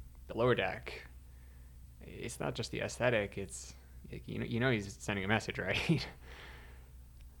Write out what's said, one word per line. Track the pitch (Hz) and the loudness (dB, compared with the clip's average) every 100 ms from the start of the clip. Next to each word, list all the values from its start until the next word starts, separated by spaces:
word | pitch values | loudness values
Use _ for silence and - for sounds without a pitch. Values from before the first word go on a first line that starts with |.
| - - - | -14 -12 -4
the | 117 | 4
lower | 123 110 | 6 6
deck. | 92 - - - - - - - - - - - - - | 4 0 -6 -10 -10 -14 -16 -16 -16 -16 -16 -16 -16 -14
It's | - - 104 - | -12 -8 -8 -2
not | - 127 | -2 -2
just | 113 | -4
the | 107 | -2
aesthetic, | - - 123 113 101 - | -2 2 6 6 4 -2
it's, | 95 - - - - - - | -6 -6 -10 -14 -16 -16 -10
like, | - - | -10 -4
you | 104 | -4
know, | - | 0
you | 117 | 4
know | 131 | 6
he's | 113 101 - | 6 2 -4
sending | - 101 | -2 2
a | 95 | 6
message, | 107 - - | 4 4 0
<laughs> | |
right? | 92 101 - 156 - - - - - - - - - - - - - - | 2 4 6 4 2 -8 -14 -14 -14 -14 -14 -16 -16 -16 -16 -16 -16 -16